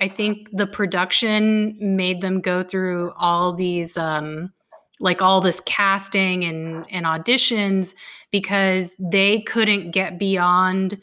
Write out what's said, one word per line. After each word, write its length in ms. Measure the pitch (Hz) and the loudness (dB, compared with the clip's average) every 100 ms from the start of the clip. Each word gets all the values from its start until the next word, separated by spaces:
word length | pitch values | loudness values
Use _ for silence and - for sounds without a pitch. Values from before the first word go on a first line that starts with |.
I 60 | 196 | -6
think 420 | 202 208 208 - | -2 -2 -2 -6
the 140 | 196 196 | -4 -4
production 1120 | 196 190 180 185 - 226 214 214 214 214 214 | -2 -2 0 0 0 2 2 4 2 0 -2
made 400 | 202 190 185 180 | -2 0 0 -2
them 220 | 185 190 | -2 -2
go 200 | 185 180 | 0 -2
through 500 | 185 190 185 175 175 - | -2 -2 -2 -2 -4 -2
all 380 | 175 170 180 | 0 2 0
these, 420 | 175 180 175 165 170 | 0 -2 0 0 0
um, 560 | 160 151 151 156 185 _ _ - _ - | 0 -2 -4 -8 -10 _ _ -20 _ -2
like, 220 | 185 175 | 0 4
all 180 | 190 190 | 4 6
this 200 | 185 - | 4 2
casting 840 | - - 196 196 - 196 190 180 | 0 0 0 0 0 0 0 -2
and, 400 | 170 160 160 165 160 | -4 -6 -8 -8 -8
and 160 | 185 165 | -4 -2
auditions 880 | 160 190 254 - 220 196 190 185 - - - - | -2 0 0 2 0 0 0 0 -4 -18 -20 -4
because 640 | 202 196 202 190 185 180 - | -4 0 0 2 2 -2 -4
they 420 | 180 196 196 214 | -2 2 2 2
couldn't 500 | 214 233 214 202 170 | -2 0 2 0 -2
get 260 | 185 185 175 | -4 -4 -2
beyond, 840 | 196 185 180 180 185 190 190 190 | 0 2 4 4 2 2 -2 -4